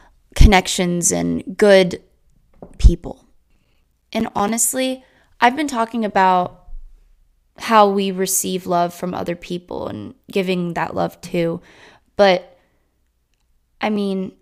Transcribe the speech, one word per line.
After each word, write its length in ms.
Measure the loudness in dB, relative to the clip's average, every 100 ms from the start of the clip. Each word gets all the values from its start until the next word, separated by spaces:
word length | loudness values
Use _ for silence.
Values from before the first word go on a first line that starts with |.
| _ _ _
connections 760 | 0 4 2 2 -2 -2 -2 -2
and 460 | -2 -2 -4 -6 2
good 460 | 6 6 4 -2 -14 _ _ _ _ _ -20 6
people. 460 | 6 6 -2 -16 _ _ _ _ _ _ _ _ _
And 160 | -4 -4
honestly, 680 | -2 -2 0 -2 -2 -4 -4 _ _ _ _
I've 160 | 0 2
been 120 | -4
talking 360 | -4 -4 -4
about 640 | -2 2 4 2 0 -8 -16 -16 -16 -20 _ _ _ _ _ -14
how 300 | 0 4 4
we 220 | 2 -2
receive 560 | -2 -4 -4 -4 -6 -2
love 260 | -2 -2
from 220 | -4 -8
other 220 | -6 -8 -8
people 520 | -10 -10 -10 -10 -10
and 260 | -10 -14 -18 -6
giving 440 | -4 -2 -2 -4
that 200 | -4 -6
love 260 | -4 -4 -6
too. 400 | -6 -4 -2 -4 -12 -20 -20 _ _ 2
But, 420 | 4 4 -4 _ _ _ _ _ _ _ _ _ _ _ _ _
I 100 | -4
mean, 420 | -2 -2 -4 -6 -12